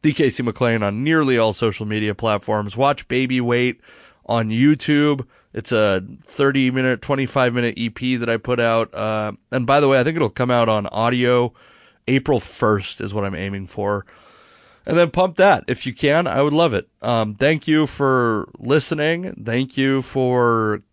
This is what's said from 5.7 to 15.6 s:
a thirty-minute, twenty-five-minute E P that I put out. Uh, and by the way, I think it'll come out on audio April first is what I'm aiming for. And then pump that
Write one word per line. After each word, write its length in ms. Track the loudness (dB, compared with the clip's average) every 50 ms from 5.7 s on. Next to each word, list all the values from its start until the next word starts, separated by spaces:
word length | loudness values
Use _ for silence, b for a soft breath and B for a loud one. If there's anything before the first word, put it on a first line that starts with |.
a 320 | 0 2 2 2 2 0 -4 -6 -16 -20 -20
thirty-minute, 800 | -20 -4 0 0 2 2 2 0 0 0 0 0 0 0 -2 -2
twenty-five-minute 720 | -4 -2 -2 -2 -2 0 0 0 0 0 0 -2 -2 -2
E 140 | -4 -6 -6
P 260 | -6 -6 -4 -2 -2
that 140 | -2 -2 -2
I 80 | -2 -4
put 200 | _ -2 -2 0
out. 340 | 2 2 2 0 0 -2 -4
Uh, 380 | -6 -4 -4 -2 -4 -4 -6 -8 -12 _ _ -4
and 140 | -4 0
by 120 | 2 2 4
the 60 | 4
way, 140 | 4 4 4
I 20 | 2
think 140 | 2 0
it'll 140 | 0 -2 -2
come 200 | -2 -2 -2 0
out 200 | 2 2 2 2
on 160 | 2 0 -2
audio 680 | -4 -4 -2 0 0 0 2 2 2 2 2 2 0 _ b b b b b b b b b b 0
April 320 | 0 0 2 2 0 0
first 600 | 0 -4 -6 -2 0 2 2 0 -2 -6 -10 -10
is 120 | -10 -8 -6
what 120 | -6 -6
I'm 100 | -6 -6
aiming 320 | -6 -8 -8 -8 -8 -10
for. 400 | -12 -10 -6 -4 -4 -4 -4 -6 b b b b b b b b b b b b b b b b
And 120 | -2 2
then 140 | 2 2 2
pump 260 | 2 0 0 0 2
that 260 | 4 4 4 4 4